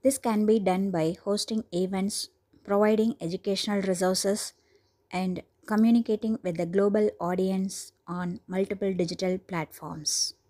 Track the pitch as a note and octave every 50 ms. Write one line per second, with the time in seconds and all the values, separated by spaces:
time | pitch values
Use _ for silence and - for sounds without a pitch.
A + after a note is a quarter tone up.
0 | - C4+ C4+ - - A#3+ A3 G#3 G#3+ G#3 A3 A3+ F#3+ F#3 F#3 F#3 G3 G3+ F3 E3
1 | D#3 D#3+ E3+ - - G3+ G3+ G#3 - - A3+ A3 - _ - F3 F#3 F#3 G3 F#3+
2 | F#3+ G3+ - - - - _ _ _ _ _ - _ - G3+ G3+ G#3+ G#3+ A3 G#3+
3 | A3 A3+ - _ - E3 F3 F#3+ - G#3 F#3+ F#3+ - G#3+ G3+ G3+ F#3+ F#3+ F#3 F3
4 | F#3 F#3 F#3 F#3 - G3 G3+ A3 - - _ _ _ _ _ _ _ _ _ _
5 | _ _ - F3+ F#3 F#3 F3+ - - _ _ _ _ - G#3+ G#3+ A3 A#3 A#3 A#3
6 | A3+ - G#3+ G#3 - A3 A3 - - F3+ E3+ E3+ F3 E3+ E3+ G3 G3+ G3+ G3+ G#3+
7 | G#3+ G#3 - - E3+ F3 F#3 F3+ F#3+ F#3+ F#3+ F#3+ F#3+ G3 - - - - _ _
8 | _ - F3 F3+ F3+ F3 F3 - _ - F#3 F#3+ G3 G3 G3+ F#3+ G#3 G3 F#3+ F3+
9 | F3+ E3 E3+ - F#3+ F#3 F#3 F#3 _ - F#3 E3 D#3 - - - D#3+ D3+ E3 D#3
10 | D3+ - - - - - - _ _